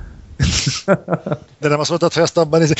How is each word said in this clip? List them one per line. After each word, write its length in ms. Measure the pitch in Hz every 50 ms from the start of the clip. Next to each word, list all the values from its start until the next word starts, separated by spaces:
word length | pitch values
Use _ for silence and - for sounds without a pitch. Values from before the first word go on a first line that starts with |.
| - - - - - - - - - - - - - 139 - - - - 185 - - - 175 - - - 151 - - - - _
De 100 | 147 147
nem 100 | 147 147
azt 80 | 147 -
mondtad, 240 | 170 160 170 160
hogy 100 | - 156
azt 140 | 170 - - 175
abban 220 | 165 151 160 165
nézi-, 140 | 165 147 156